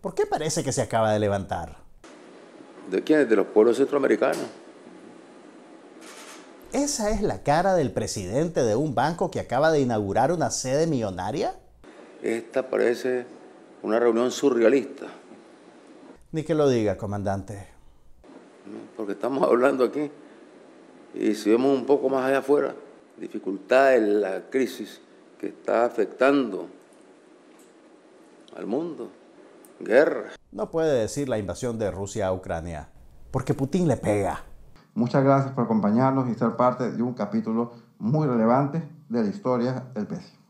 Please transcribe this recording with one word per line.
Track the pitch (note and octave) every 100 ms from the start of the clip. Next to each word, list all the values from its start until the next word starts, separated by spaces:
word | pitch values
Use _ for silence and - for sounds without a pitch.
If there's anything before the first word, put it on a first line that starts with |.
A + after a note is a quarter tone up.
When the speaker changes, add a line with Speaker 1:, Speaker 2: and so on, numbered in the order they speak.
Speaker 1:
¿Por | F#3+ -
qué | G#4
parece | G3+ D#3 E3+
que | C3+
se | C3
acaba | A2 A2+ A2
de | G#2+
levantar? | G#2 G2 F2+ F2 E2+ - - - - - - - - - - - -
Speaker 2:
¿De | F#2+
quién? | - D#3 B2
De | G#2+
los | F#2
pueblos | G#2+ A2 A#2
centroamericanos. | C#3 C#3+ C3 G#2+ B2+ E3 C3+ - - - - - - - - - - - - - - - - - - - - - -
Speaker 1:
¿Esa | - C#4+ - G#3
es | G#3+
la | G3 G2
cara | - D3+ F#3+ F#3
del | C3+
presidente | - G#2+ - F2+ A#2+ E3+ E3
de | B2 G#2+
un | A2+ A#2
banco | C#3 E3+ F#3
que | A#2+
acaba | F#2 A#2+ D#3+
de | D#3
inaugurar | B2+ A2 G2+ G2 -
una | F3 C3+
sede | - C3 C#3 E3
millonaria? | C#3+ G#2+ F2+ F#2 C#3 C#4 G4 - _ - - - -
Speaker 2:
Esta | - A2+ A2+ C3+ B2
parece | G#2+ A2 A#2 B2+ B2+ B2 - - - - -
una | G#2 A2
reunión | A#2+ A2+ B2
surrealista. | A#2+ C#3+ A#2+ A2+ C#3 A2+ - - - - - - - - - - - - - -
Speaker 1:
Ni | D#3+
que | D3 D#3
lo | C#3+
diga, | A#2+ G#2 F#2
comandante. | G#2 G2+ G2 G2 F#2 G2+ G2 - - - - - - - - - G2
Speaker 2:
No, | G#2+ A2 -
porque | G#2
estamos | G2 A#2+ C3+ C3+
hablando | A#2+ B2+ C3+
aquí, | B2 C#3 D3 - - - - - - - - - -
y | - G#2+ G#2
si | G#2
vemos | A2+ C3+ C3+
un | A#2
poco | C#3+ C3
más | C3+ C3
allá | C3+
afuera, | C3 C#3+ C3+ - - - - -
dificultades, | G2+ G#2+ - F#2+ - B2+ C3+ C3
la | G#2 G#2 G2 F#2+ -
crisis | C3 A#2+ - G#2 - - - - -
que | -
está | - - G#2 A#2+
afectando | A#2+ G2 - C3 C#3+ A#2+ F#2 E2 - - - - - - - - - - - - - - - - - - -
al | F#2
mundo, | B2 E3+ C3 G#2+ - - - - - - -
guerra. | - A#2 D#3+ C3+ G#2 - _
Speaker 1:
No | - -
puede | E3 D#3+
decir | C3 G#2+ - C#3
la | A2
invasión | F#2+ E2+ B2 A2+
de | G#2
Rusia | F2 G2 A2 F#2+
a |
Ucrania, | F#2 F#2+ E2 E2 D#2 D2+ - - - -
porque | C3 B2 C#3+
Putin | C3+ F#3+ F3
le | A2+
pega. | - G#2+ F#2+ C#2+ - - - - -
Speaker 3:
Muchas | - A#2+ C#3+
gracias | C3+ C#3 C3
por | -
acompañarnos | A2+ A2 G2+ A2+ C3+ C3+ B2
y | G#2+
ser | A#2 -
parte | B2 A#2 A#2+
de | G2
un | A#2+
capítulo | B2 G2+ A2+ A2 A2+ A#2 - - _
muy | G#2 D3+ D3+
relevante | A#2+ A2 B2+ C#3+ D#3 D#3 - -
de | A#2
la | G#2+
historia | F#2 B2+ B2 A#2+ C3 - G#2+
del | G#2
besie. | - - _ _